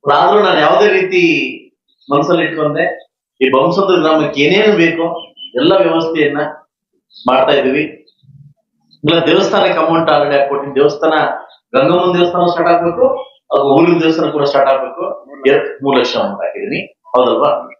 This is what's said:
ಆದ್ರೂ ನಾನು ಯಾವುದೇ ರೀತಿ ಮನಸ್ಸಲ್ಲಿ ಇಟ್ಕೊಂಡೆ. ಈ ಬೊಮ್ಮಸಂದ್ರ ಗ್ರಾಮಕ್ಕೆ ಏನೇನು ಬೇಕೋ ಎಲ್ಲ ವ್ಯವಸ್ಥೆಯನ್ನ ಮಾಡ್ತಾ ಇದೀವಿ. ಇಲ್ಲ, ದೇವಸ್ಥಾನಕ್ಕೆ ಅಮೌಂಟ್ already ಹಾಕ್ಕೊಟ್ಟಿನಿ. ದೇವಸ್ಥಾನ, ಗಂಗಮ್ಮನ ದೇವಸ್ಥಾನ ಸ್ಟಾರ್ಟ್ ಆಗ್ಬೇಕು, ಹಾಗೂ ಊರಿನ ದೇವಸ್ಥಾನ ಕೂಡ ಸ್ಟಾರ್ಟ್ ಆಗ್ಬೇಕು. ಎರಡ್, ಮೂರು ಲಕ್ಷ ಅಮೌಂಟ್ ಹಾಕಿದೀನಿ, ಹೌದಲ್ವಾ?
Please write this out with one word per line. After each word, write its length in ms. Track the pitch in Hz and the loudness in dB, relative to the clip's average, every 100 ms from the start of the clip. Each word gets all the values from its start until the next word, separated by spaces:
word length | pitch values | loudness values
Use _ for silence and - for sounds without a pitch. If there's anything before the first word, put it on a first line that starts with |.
| 139 | 0
ಆದ್ರೂ 300 | 147 160 208 | 2 4 2
ನಾನು 160 | 190 156 | 2 2
ಯಾವುದೇ 280 | 147 - 202 | 2 4 2
ರೀತಿ 340 | 185 185 185 165 143 127 - - _ _ _ - | 2 0 2 2 0 -4 -10 -18 _ _ _ -2
ಮನಸ್ಸಲ್ಲಿ 300 | 143 156 170 | -2 0 0
ಇಟ್ಕೊಂಡೆ. 680 | 160 160 147 156 - - - _ _ _ | -2 -4 -4 -2 -4 -6 -16 _ _ _
ಈ 80 | 131 | 0
ಬೊಮ್ಮಸಂದ್ರ 520 | 131 160 185 190 165 | 2 0 0 0 2
ಗ್ರಾಮಕ್ಕೆ 400 | 156 160 147 139 | 2 0 0 0
ಏನೇನು 360 | 151 196 214 180 | 2 2 2 2
ಬೇಕೋ 560 | 165 165 170 - - _ - 123 | 0 0 -4 -6 -14 _ -8 -2
ಎಲ್ಲ 180 | 160 | 2
ವ್ಯವಸ್ಥೆಯನ್ನ 640 | 190 170 165 165 160 143 139 - - _ _ _ _ _ - 123 | 2 2 0 -2 -2 -2 -2 -6 -10 _ _ _ _ _ -8 -2
ಮಾಡ್ತಾ 240 | - - | 0 2
ಇದೀವಿ. 540 | 143 127 147 156 - _ _ _ - - _ _ _ _ _ 151 | 2 0 -2 -6 -10 _ _ _ -20 -20 _ _ _ _ _ 0
ಇಲ್ಲ, 160 | 170 151 | 0 2
ದೇವಸ್ಥಾನಕ್ಕೆ 540 | 185 175 208 185 165 | 0 2 0 0 0
ಅಮೌಂಟ್ 300 | 160 165 160 | 0 0 2
already 280 | 147 143 139 | 0 2 0
ಹಾಕ್ಕೊಟ್ಟಿನಿ. 380 | 139 139 139 131 | 0 -4 -4 0
ದೇವಸ್ಥಾನ, 380 | 147 - 160 156 - - - _ _ 131 | 0 2 0 0 -2 -6 -14 _ _ 0
ಗಂಗಮ್ಮನ 400 | 151 180 180 175 | 2 2 0 0
ದೇವಸ್ಥಾನ 260 | 175 180 175 | 0 2 0
ಸ್ಟಾರ್ಟ್ 260 | 170 170 | 0 0
ಆಗ್ಬೇಕು, 640 | 175 170 240 254 - - _ | 2 0 0 0 -2 -10 _
ಹಾಗೂ 460 | _ - - 160 | _ -2 2 4
ಊರಿನ 200 | 170 160 | 4 2
ದೇವಸ್ಥಾನ 280 | 160 160 151 | 0 0 -2
ಕೂಡ 140 | 151 | -2
ಸ್ಟಾರ್ಟ್ 260 | 143 139 135 | 0 0 2
ಆಗ್ಬೇಕು. 580 | 135 127 123 - - 135 139 135 | 0 -4 -8 -10 -10 -16 -4 0
ಎರಡ್, 360 | 139 - - | 0 -2 -6
ಮೂರು 160 | 139 131 | -2 0
ಲಕ್ಷ 180 | 120 117 | 0 -2
ಅಮೌಂಟ್ 240 | 101 98 | -4 -6
ಹಾಕಿದೀನಿ, 520 | 87 - 104 139 - | -8 -8 -8 -8 -10
ಹೌದಲ್ವಾ? 720 | _ - 123 175 127 147 147 - - | _ -4 0 0 2 0 -2 -8 -20